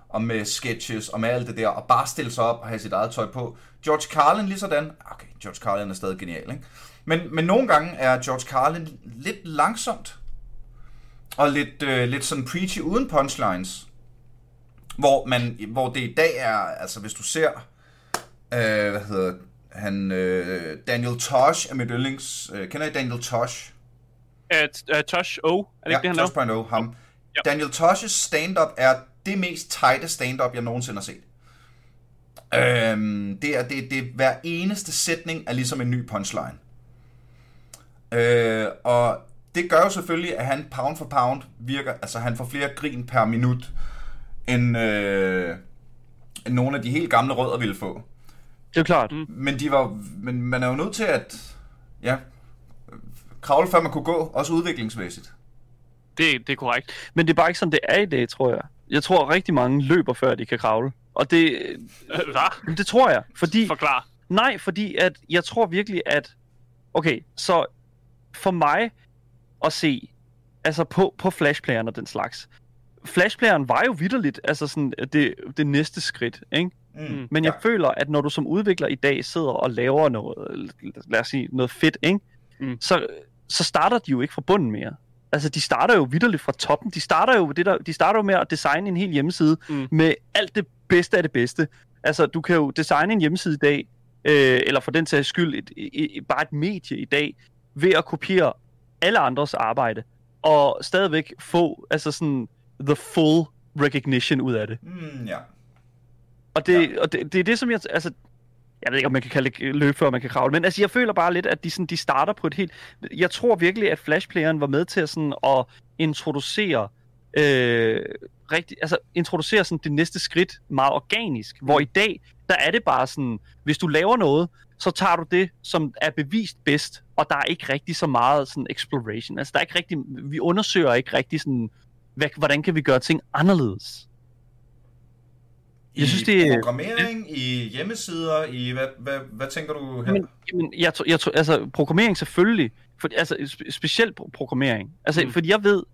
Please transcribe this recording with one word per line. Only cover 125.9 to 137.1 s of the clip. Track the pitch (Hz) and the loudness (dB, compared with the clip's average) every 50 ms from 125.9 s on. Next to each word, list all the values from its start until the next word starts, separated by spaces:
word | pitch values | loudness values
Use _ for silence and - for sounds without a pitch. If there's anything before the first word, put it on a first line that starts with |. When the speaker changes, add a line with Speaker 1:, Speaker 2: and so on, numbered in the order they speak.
| - - | -4 -2
Speaker 3:
er | - 156 | -4 -2
bevist | - 160 147 135 180 226 214 - - _ - | -2 -2 -4 -2 -2 -2 -2 -4 -8 _ -2
bedst, | 139 143 147 - - - - - _ _ | 0 0 0 0 -4 -12 -16 -20 _ _
og | - 151 - | -2 0 0
der | 160 | 0
er | 143 - | 0 0
ikke | - 175 - - - 135 | -2 -4 -4 -4 -4 -4
rigtig | 147 - - 165 | -4 -4 -6 -4
så | - 175 156 | -2 -2 0
meget | 127 117 120 131 147 147 135 - | 2 4 4 4 4 4 2 -2
sådan | - 147 127 - | -4 -8 -8 -6
exploration. | - - - - - 135 113 110 107 117 - - - - | -6 -8 -8 -6 -6 -6 -6 -6 -8 -8 -8 -8 -8 -8
Altså, | 135 - - | -6 -2 -2
der | 143 | -2
er | 165 | 0
ikke | - - 175 | 0 -2 -4
rigtig, | 170 - 180 147 - - | -4 -4 -4 -6 -6 -8
vi | - - - 143 147 160 | -10 -12 -10 -8 -6 -2
undersøger | - 170 175 208 208 - - 190 160 131 120 | 0 2 2 2 0 0 2 4 4 4 4
ikke | 123 127 - - 120 | 2 2 0 0 -2
rigtig | 127 - 160 151 | -2 -2 -4 -4
sådan, | - 147 131 120 113 110 - _ _ _ _ _ _ _ _ | -2 -2 -2 -2 -2 -4 -8 _ _ _ _ _ _ _ _
hvad, | - 151 147 - 147 | -4 -4 -4 -2 0
hvordan | 156 143 143 147 147 | 0 2 2 2 2
kan | 190 165 | 0 0
vi | 156 | 2
gøre | 139 - 131 127 | 4 4 4 4
ting | - - 160 151 - _ - | 4 2 0 -2 -2 _ 0
anderledes? | 139 160 190 196 165 135 107 92 90 - - - - - _ _ _ _ _ _ _ _ _ _ _ _ _ _ _ _ _ _ _ _ _ _ _ _ _ _ _ _ _ _ _ _ _ _ _ _ _ - | 2 4 4 4 4 2 0 -2 -6 -10 -16 -18 -18 -20 _ _ _ _ _ _ _ _ _ _ _ _ _ _ _ _ _ _ _ _ _ _ _ _ _ _ _ _ _ _ _ _ _ _ _ _ _ -4
Jeg | 147 147 | 0 2
Speaker 1:
I | 135 | 2
Speaker 3:
synes, | 180 190 - | 2 2 2
det... | 220 202 185 165 147 | 4 4 6 6 6
Er | 127 | 4
Speaker 1:
programmering, | 113 113 120 123 135 160 202 226 - 185 233 | 4 2 0 -2 -4 -4 -4 -2 -2 -2 -2